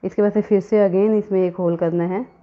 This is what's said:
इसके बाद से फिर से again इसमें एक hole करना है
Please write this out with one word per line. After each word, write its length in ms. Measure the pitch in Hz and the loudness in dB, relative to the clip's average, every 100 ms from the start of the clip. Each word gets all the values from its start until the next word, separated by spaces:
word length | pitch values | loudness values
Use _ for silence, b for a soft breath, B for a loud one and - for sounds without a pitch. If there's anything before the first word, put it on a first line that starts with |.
इसके 200 | 190 - | -8 0
बाद 100 | 208 | 0
से 100 | 208 | 0
फिर 180 | 208 208 | 0 0
से 280 | 185 214 202 | 2 2 2
again 300 | 180 208 214 | 2 2 0
इसमें 220 | 208 190 | 0 0
एक 140 | 185 175 | -2 -2
hole 200 | 180 170 | -2 0
करना 280 | 170 170 170 | -2 -2 -2
है 180 | 185 254 _ | -4 -8 _